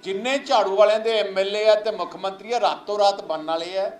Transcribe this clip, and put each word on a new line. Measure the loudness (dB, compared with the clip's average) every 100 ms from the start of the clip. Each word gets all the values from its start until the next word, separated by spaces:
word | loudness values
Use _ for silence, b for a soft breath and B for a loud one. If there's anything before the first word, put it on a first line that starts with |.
ਜਿੰਨੇ | -6 -6 -2 -4
ਝਾੜੂ | 2 2 2 4
ਵਾਲਿਆਂ | 6 4
ਦੇ | 0 0
ਐਮ | 0 -2
ਐਲ | -2 2
ਏ | 4
ਆ | 4
ਤੇ | 2
ਮੁੱਖ | -6 -8 -6
ਮੰਤਰੀ | -8 -8 -6
ਆ, | 0
ਰਾਤੋਂ | 0 -2 -6 2
ਰਾਤ | 2 2
ਬਣਨ | -6 -8 -4
ਵਾਲੇ | -4 -4 -4
ਆ। | -6 -8